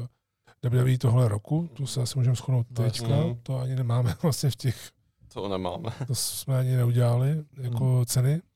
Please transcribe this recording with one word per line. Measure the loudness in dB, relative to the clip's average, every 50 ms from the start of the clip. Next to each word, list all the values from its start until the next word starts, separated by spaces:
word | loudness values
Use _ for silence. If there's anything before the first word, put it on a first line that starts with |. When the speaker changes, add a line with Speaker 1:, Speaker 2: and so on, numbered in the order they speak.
| -6 -8 -14 _ _ _ _ _ _ _ _ _
Speaker 1:
eh, | -2 0
W | 2 4 4
W | 4 2
E | 2
tohle | 2 4 4 4 4 2
roku, | 0 -2 -2 -2 -2 -2 -2 -4 -6
tu | -8 -8
se | -4 -4 -4
asi | -4 -2 0 2
můžeme | 2 2 2
shodnout | 0 0 0 0 0 0 -2
Speaker 2:
No, | -2 -2 0
Speaker 1:
teďka, | 0 -2 -2 0 0
Speaker 3:
jasně. | 2 2 2 0 -2 -4
Speaker 1:
to | -6 -6 -6 -4
ani | -4 -4 -2
nemáme | -2 -2 0 0 2 0 0 0 0
<laughs> |
vlastně | 0 0 0 2 0 -2
v | -2
těch | 0 -2 -4 -4 -4 -10 -20 -20 _ _ _ _ _ -20 -14
Speaker 3:
To | -8 -6 -4 -2
nemáme. | -2 -2 -2 -4 -4 -4 -6 -6 -6 -6 -6
Speaker 1:
To | -4 -4
jsme | -4 -4 -4 -6 -6 -4 -2 0 0
ani | 0 0 0
neudělali | 2 2 2 2 2 2 2 2 2 2 0 0 -2 -6 -10 -12
jako | -10 -8 -6 -2 0 2
Speaker 2:
Mhm. | 2 2 2 2
Speaker 1:
ceny, | 2 2 2 2 4 2 0 -4 _ _